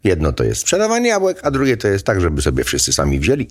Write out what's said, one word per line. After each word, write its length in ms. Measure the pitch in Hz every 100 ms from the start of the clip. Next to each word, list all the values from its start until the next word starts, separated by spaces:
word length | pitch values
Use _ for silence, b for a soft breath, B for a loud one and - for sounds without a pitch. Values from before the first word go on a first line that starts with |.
jedno 280 | 104 85 78
to 120 | 64
jest 160 | 57 55
sprzedawanie 480 | - 185 220 233 240
jabłek, 320 | 208 190 185
a 80 | 147
drugie 260 | 135 135 113
to 120 | 104
jest 180 | 98 -
tak, 140 | 101
żeby 220 | 85 73
sobie 220 | 69 64
wszyscy 280 | 62 69 -
sami 280 | - 73 69
wzięli, 280 | 78 143 123